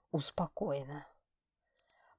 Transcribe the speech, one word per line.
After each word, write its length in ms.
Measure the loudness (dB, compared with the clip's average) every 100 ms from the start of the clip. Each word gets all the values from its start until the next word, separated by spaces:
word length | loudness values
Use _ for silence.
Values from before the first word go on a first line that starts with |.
| _
успокоена. 960 | 0 0 0 0 0 0 0 -2 -8 -12 -20 _ _ _ _ _ _ _ _ -20